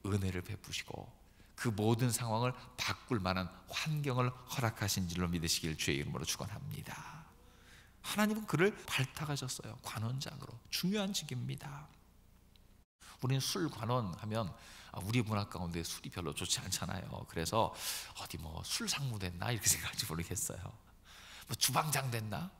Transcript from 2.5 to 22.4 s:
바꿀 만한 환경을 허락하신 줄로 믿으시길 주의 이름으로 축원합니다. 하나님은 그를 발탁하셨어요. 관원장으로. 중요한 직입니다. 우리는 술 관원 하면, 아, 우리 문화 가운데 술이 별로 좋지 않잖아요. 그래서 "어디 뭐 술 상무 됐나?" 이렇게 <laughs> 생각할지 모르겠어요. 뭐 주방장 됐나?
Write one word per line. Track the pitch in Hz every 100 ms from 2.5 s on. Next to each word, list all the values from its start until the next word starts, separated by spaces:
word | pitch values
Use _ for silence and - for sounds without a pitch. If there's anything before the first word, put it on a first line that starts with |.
| 127 - -
바꿀 | - - - 117
만한 | 92 92 90 - -
환경을 | - 160 151 143 127 123
허락하신 | - - - 117 - 101 - 90
줄로 | 87 90
믿으시길 | 87 82 - 82 76
주의 | - 71
이름으로 | 73 -
축원합니다. | 73 - - - - - - - - 156 - - - - - - - -
하나님은 | - 208 214 214 214
그를 | 151 190 208
발탁하셨어요. | - - 131 - 151 139 127 - 117 107
관원장으로. | - - 113 135 - - - 117 -
중요한 | - 175 208 196
직입니다. | 196 147 123 123 135 139 143 147 - - - - - - - - - _ _ - -
우리는 | 127 135
술 | - 202 160
관원 | - 113 123 104
하면, | 80 107 110 98 - - - -
아, | -
우리 | 95 120
문화 | 110 107 104
가운데 | - 87 85
술이 | 82 - -
별로 | - 80
좋지 | 71 87 -
않잖아요. | 98 92 - 92 - - -
그래서 | - 82 113 101 - - - - -
"어디 | - 78
뭐 | 78 82
술 | 87 - 226
상무 | - 139 107
됐나?" | 92 87 107
이렇게 | 117 -
<laughs> |
생각할지 | - - - -
모르겠어요. | 80 85 98 - 92 92 - - - - - - - -
뭐 | 123
주방장 | - 139 156 135 131
됐나? | 117 107 87